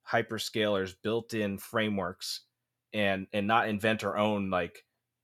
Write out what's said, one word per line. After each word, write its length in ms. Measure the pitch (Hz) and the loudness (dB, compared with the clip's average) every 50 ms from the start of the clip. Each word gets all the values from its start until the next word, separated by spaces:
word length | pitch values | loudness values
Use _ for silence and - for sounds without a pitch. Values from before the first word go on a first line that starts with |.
| - | -8
hyperscalers' 880 | - - 117 110 - 113 104 - - - 113 107 104 104 95 95 92 90 _ | -2 0 0 0 0 -4 -6 -6 -4 0 0 2 2 2 0 0 -2 -6 _
built-in 560 | - 107 110 117 113 - 117 110 104 101 98 | -4 -2 -2 -2 -2 -4 -2 -2 0 -2 -2
frameworks 840 | 95 - - - 113 107 107 104 98 90 87 92 - - - - - - _ _ _ _ _ _ _ _ _ | -4 -6 -4 -2 0 0 0 0 -2 -2 -4 -6 -8 -10 -10 -10 -10 -12 _ _ _ _ _ _ _ _ _
and, 340 | - 107 104 98 98 95 95 - | -2 0 0 2 0 0 -4 -4
and 140 | - 104 101 | -4 -2 2
not 220 | 104 113 117 107 110 | 4 4 4 4 2
invent 360 | 104 98 107 110 110 107 107 | 0 0 2 2 2 2 -2
our 140 | 98 78 104 | -2 0 2
own, 320 | 104 107 107 101 98 95 | 2 2 2 0 0 0
like, 340 | 92 87 85 87 - - - _ _ _ _ _ _ _ | 0 0 -2 -2 -6 -14 -20 _ _ _ _ _ _ _